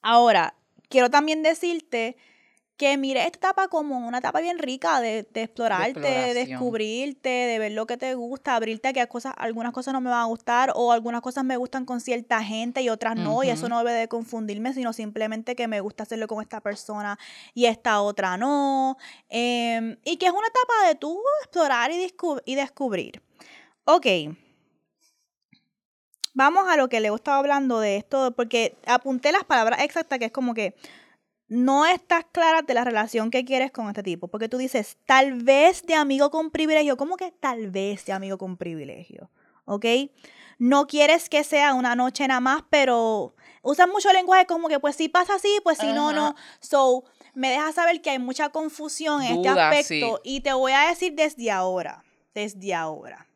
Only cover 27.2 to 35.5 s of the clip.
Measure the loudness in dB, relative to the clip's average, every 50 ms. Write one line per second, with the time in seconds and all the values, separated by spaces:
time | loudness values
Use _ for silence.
27.2 | _ 2 2 2 4 2 2 2 2 0 0 0 2 0 0 -2 -2 _ -2 0
28.2 | 0 0 0 -2 -4 0 0 0 0 0 -4 _ -2 0 0 0 2 0 -4 0
29.2 | 0 2 2 2 0 _ 2 2 4 2 2 0 -2 -2 -2 -4 -4 _ -4 -4
30.2 | -4 -4 _ -4 -4 -4 -4 -4 -4 -6 -6 _ -20 -20 -20 -20 _ _ _ _
31.2 | _ _ _ _ _ _ -2 0 2 4 4 4 4 4 2 0 _ _ 0 0
32.2 | 0 _ _ 2 4 4 4 4 2 2 0 0 0 0 0 0 -2 0 -2 -2
33.2 | -2 0 -2 -2 -2 0 0 0 0 -2 _ -8 -8 -8 -8 -8 -6 -6 -6 -6
34.2 | -8 -10 -8 -8 -6 -4 -4 -4 -4 -2 -2 -4 -4 -4 -12 _ _ 4 6 6
35.2 | 6 4 2 -2 4 4